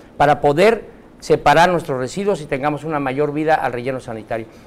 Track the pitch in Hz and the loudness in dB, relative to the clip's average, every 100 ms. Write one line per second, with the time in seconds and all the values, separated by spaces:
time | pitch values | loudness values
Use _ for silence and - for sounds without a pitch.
0 | - - 147 143 147 143 202 220 - - | -10 0 2 2 2 4 4 2 -4 -20
1 | - - - 151 - 147 180 175 - 127 | -20 -12 -2 2 4 6 4 2 -2 -4
2 | 127 - 202 180 147 139 147 147 147 151 | -6 -4 -4 -4 -4 -4 -2 -4 -4 -4
3 | 139 131 147 147 156 156 131 120 123 131 | -4 -2 -2 -2 0 0 0 -6 -6 -8
4 | 120 110 101 113 110 - | -8 -12 -8 -8 -8 -18